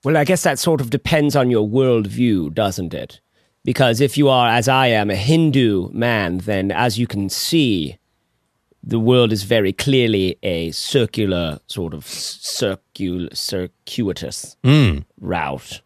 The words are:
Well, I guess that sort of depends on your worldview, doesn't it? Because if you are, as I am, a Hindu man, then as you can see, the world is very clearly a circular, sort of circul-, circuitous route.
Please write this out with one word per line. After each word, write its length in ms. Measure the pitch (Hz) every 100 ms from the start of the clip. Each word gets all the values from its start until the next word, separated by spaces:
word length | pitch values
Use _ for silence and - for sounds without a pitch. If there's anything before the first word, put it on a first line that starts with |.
Well, 120 | 139 156
I 80 |
guess 180 | 147 180
that 160 | 175 135
sort 220 | - 151
of 100 | 123
depends 460 | 139 - 160 147 139
on 140 | 127
your 180 | 117 107
worldview, 840 | 120 131 117 101 113 120 98 73
doesn't 380 | 80 104 92 87
it? 280 | 80 60 - _ _ _ _
Because 360 | - 127 131 113
if 180 | 139 143
you 100 | 143
are, 200 | 127 120
as 180 | 117 117
I 220 | 131 131
am, 220 | 110 101
a 40 |
Hindu 760 | 95 110 160 160 135 117 98 90
man, 460 | - 120 113 92 90
then 340 | 104 101 98
as 260 | 85 123 107
you 80 | 120
can 220 | 101 98
see, 720 | - - 165 135 98 73 - _ _ _ _ _ _ _ _
the 160 | - 117
world 320 | 113 127 120
is 140 | 107
very 280 | 98 117 98
clearly 640 | 98 - 135 117 104 92 -
a 300 | 98 85 82
circular, 880 | - - 139 113 - 101 90 82 73 _
sort 260 | - 82
of 100 | 76
circul-, 1300 | - - - - - - 110 98 _ - 95 90 85 -
circuitous 1200 | - 98 90 _ - - 104 90 69 - - - 127 151 120 71 71 _
route. 640 | 87 87 73 67 - -